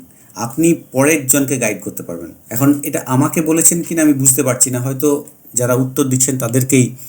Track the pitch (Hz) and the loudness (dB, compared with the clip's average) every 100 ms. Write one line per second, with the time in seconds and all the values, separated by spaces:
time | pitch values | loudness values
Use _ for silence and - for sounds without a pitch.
0 | - - - 107 120 - 165 160 - 131 | -14 -20 -16 -8 -6 0 2 0 -2 0
1 | 151 160 131 143 135 131 110 95 104 - | 2 2 0 0 0 0 -2 -4 -10 -12
2 | 90 85 85 - - 113 139 143 151 143 | -12 -12 -12 -16 -10 0 2 2 -2 -6
3 | - 127 151 180 156 165 156 170 156 165 | -2 0 0 0 0 2 2 0 -2 0
4 | 151 135 135 151 127 123 127 123 127 135 | 2 4 2 2 0 0 -2 -2 -4 -2
5 | 147 143 - - - - 123 127 131 147 | 0 0 -4 -20 -10 -4 0 0 0 0
6 | 135 127 135 131 117 131 127 135 117 - | 0 0 0 -2 0 0 2 2 2 -2